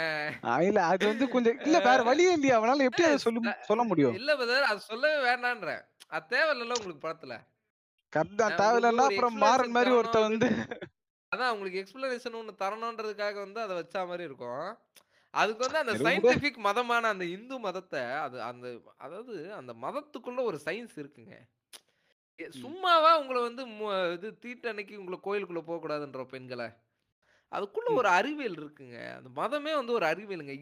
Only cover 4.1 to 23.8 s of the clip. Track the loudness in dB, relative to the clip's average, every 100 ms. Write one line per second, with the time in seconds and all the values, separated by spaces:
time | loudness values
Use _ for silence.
4.1 | 2 0 0 2 2 2 0 -4 -2 2
5.1 | 2 2 2 0 -4 -4 -6 -10 _ -10
6.1 | -10 -4 0 2 0 -2 -4 -4 -10 -10
7.1 | -10 -12 -14 -16 _ _ _ _ _ _
8.1 | -2 -2 0 0 4 4 6 4 4 4
9.1 | 4 0 4 4 6 4 2 4 4 4
10.1 | 2 2 2 2 0 -4 -10 -14 _ _
11.1 | _ -10 -2 -2 -2 -4 -8 -8 -8 -6
12.1 | -6 -8 -12 -12 -6 -6 -4 -8 -6 -8
13.1 | -4 -6 -6 -10 -8 -6 -6 -6 -6 -6
14.1 | -6 -10 -10 -10 -8 -8 -12 _ -20 _
15.1 | _ _ 0 2 2 -2 0 -2 0 2
16.1 | 4 4 4 0 -2 0 0 2 0 0
17.1 | -2 -4 -8 -10 -8 -6 -8 -8 -6 -4
18.1 | -6 -6 -8 -10 -8 -12 -12 -16 _ -16
19.1 | -14 -12 -12 -12 -14 -14 -10 -8 -8 -10
20.1 | -14 -10 -4 -4 -4 -6 -6 -8 -14 -16
21.1 | -18 -20 -20 _ _ _ -20 _ _ _
22.1 | _ _ -18 -16 -14 -14 -4 4 6 8
23.1 | 6 4 -2 -2 -6 -12 -8